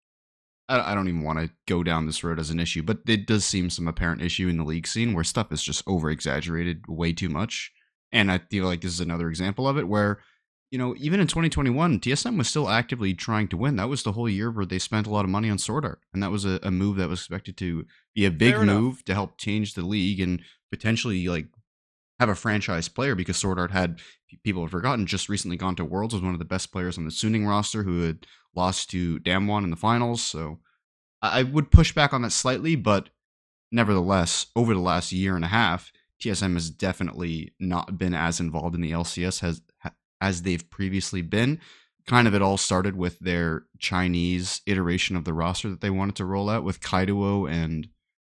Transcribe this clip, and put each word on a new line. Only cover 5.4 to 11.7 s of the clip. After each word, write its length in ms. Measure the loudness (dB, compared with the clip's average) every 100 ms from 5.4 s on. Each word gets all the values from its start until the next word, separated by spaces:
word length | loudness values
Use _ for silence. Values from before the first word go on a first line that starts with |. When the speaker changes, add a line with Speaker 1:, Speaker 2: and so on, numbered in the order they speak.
| -2
Speaker 1:
is 100 | -4
just 220 | -4 -4 -2
over-exaggerated 960 | 0 0 -2 -2 -4 -2 -2 -2 -4 -8
way 240 | -4 -2
too 180 | -2 -2
much. 420 | -2 -4 -6 -12 _ _ _ -4
And 180 | 0 2
I 60 | 2
feel 280 | 0 0 0
like 160 | 0
this 120 | -4
is 80 | -4
another 280 | -2 -2 -2
example 380 | -2 -2 -2 0
of 100 | 0
it 100 | 0
where, 320 | 2 2 0 _ _ _ _ -8
you 80 | -4
know, 180 | -4 -2
even 220 | 0 2
in 80 | 2
twenty 220 | 2 2
twenty-one, 500 | 2 2